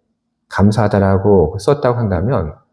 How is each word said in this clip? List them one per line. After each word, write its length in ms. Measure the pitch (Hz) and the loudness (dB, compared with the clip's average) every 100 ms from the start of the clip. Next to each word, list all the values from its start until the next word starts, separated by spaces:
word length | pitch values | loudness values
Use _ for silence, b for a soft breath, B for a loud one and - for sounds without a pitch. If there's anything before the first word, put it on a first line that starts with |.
| _ _ _ _ - | _ _ _ _ -10
감사하다라고 1080 | - 101 104 104 104 98 95 104 98 78 101 | 0 2 2 0 2 2 2 2 2 2 -2
썼다고 400 | - 143 127 120 | -2 -2 0 -2
한다면 560 | 110 90 104 131 80 - _ | -2 -2 -2 -4 -6 -12 _